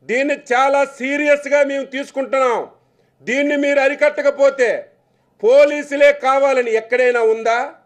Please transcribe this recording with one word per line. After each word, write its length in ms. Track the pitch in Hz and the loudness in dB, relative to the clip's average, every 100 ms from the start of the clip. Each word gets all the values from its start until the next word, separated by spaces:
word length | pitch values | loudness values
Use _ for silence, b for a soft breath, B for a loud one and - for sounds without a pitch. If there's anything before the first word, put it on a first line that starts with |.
| - | -4
దీన్ని 260 | 233 277 285 - | -4 -2 -4 -2
చాలా 320 | 240 277 277 277 - | 0 2 0 -2 -4
సీరియస్గా 600 | 254 285 294 285 285 285 277 | -6 -4 0 0 0 0 0
మేము 160 | 277 269 | -2 -6
తీసుకుంటున్నాం. 640 | 262 277 - 269 269 254 220 131 _ _ _ _ _ 135 | -8 -8 -8 -4 -2 0 -2 -6 _ _ _ _ _ -6
దీన్ని 280 | 262 285 294 | -2 -2 0
మీరు 160 | 285 285 269 | 0 2 0
అరికట్టకపోతే 840 | 277 294 - 285 277 277 269 233 151 - _ _ _ _ _ | 0 -2 0 -4 2 0 2 -2 -2 -8 _ _ _ _ _
పోలీసులే 680 | 208 277 294 294 - 277 285 285 262 | 2 4 4 2 -6 2 2 2 0
కావాలని 460 | 269 277 262 240 220 | 0 2 0 0 -4
ఎక్కడైనా 420 | 220 247 247 240 226 | -2 0 0 2 0
ఉందా? 240 | 220 226 233 277 320 | 0 -2 -2 -4 -12